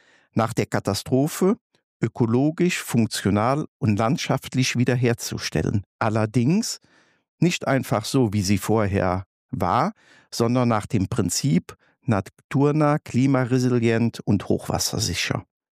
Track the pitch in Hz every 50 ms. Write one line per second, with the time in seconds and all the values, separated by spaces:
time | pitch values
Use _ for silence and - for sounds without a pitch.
0 | _ _ _ _ _ _ - 117 113 113 117 - 110 - - - - 104 98 -
1 | - - 127 127 143 160 - - 185 190 240 - _ _ _ _ _ _ _ _
2 | - 113 - - 120 110 117 127 143 156 160 - 175 180 - - - - - 117
3 | 110 - - - - 101 98 104 110 127 139 151 - - _ _ - 110 104 104
4 | 113 117 165 - - - 131 131 - - - 127 131 - - 120 127 - 123 120
5 | 123 117 113 - - - - - - - - 78 - - - 98 - _ _ -
6 | 113 110 107 113 107 110 - 127 117 139 180 220 226 - - - _ _ _ _
7 | _ _ _ _ _ _ _ _ 156 175 - - - - 135 131 113 - 123 104
8 | - - - 135 123 104 98 104 90 95 104 92 - - 107 113 104 92 92 98
9 | 92 92 90 92 98 - _ _ _ _ - - 98 87 101 123 156 214 - _
10 | _ _ - - _ _ - - 117 117 123 127 123 120 113 104 - - - 98
11 | 95 - - - 95 90 - - - 139 160 180 - - - - _ _ _ _
12 | _ - 110 95 - - - _ _ - - 135 143 147 147 156 151 147 147 151
13 | - - - 123 131 139 135 127 127 113 131 127 127 127 123 120 113 117 113 113
14 | 117 113 - - - - 107 95 - - 98 - - - - 87 - - - -
15 | 110 92 90 - - - - - - _ _ _ _ _ _